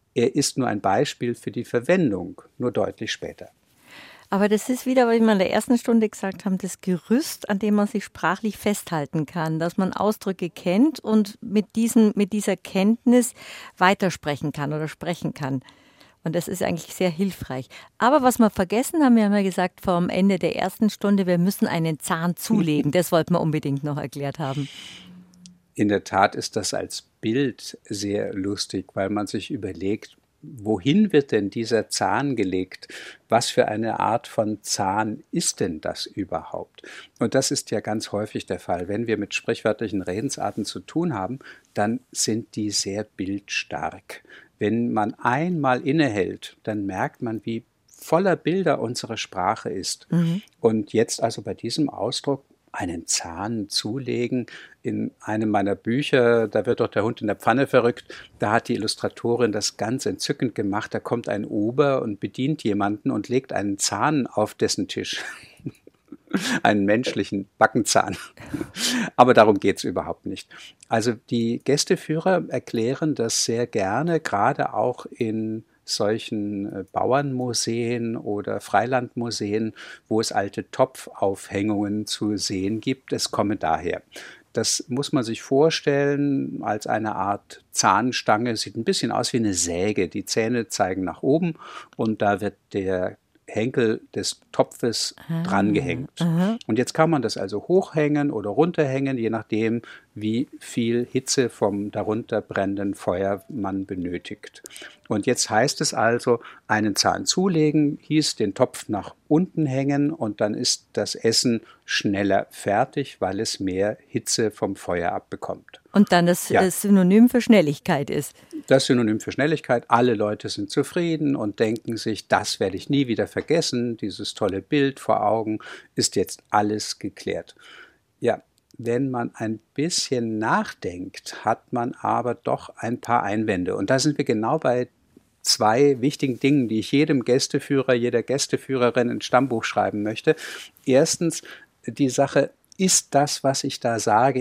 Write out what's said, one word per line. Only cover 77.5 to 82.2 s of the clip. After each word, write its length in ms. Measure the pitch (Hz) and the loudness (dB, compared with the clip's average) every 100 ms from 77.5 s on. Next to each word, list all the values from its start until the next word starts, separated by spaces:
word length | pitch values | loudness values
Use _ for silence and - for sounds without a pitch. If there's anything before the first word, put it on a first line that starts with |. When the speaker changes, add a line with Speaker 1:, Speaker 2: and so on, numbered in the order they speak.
| 113 - 117 117 120 117 117 | -2 -2 -2 -2 -2 -4 -4
Speaker 1:
oder 440 | 113 104 104 104 | -4 -6 -4 -6
Freilandmuseen, 1120 | - 101 117 131 - - 120 107 104 107 110 - - - _ | 0 2 2 0 -2 -6 -6 -4 -2 -2 -2 -6 -16 -20 _
wo 120 | 110 | -2
es 120 | 113 | 0
alte 380 | - 101 - - | -2 -2 -6 -6
Topfaufhängungen 1400 | - 135 - - - 98 98 - 101 107 104 101 104 107 | 0 0 -2 -18 -2 -2 -2 -4 -2 0 0 0 -2 -4
zu 300 | - | -4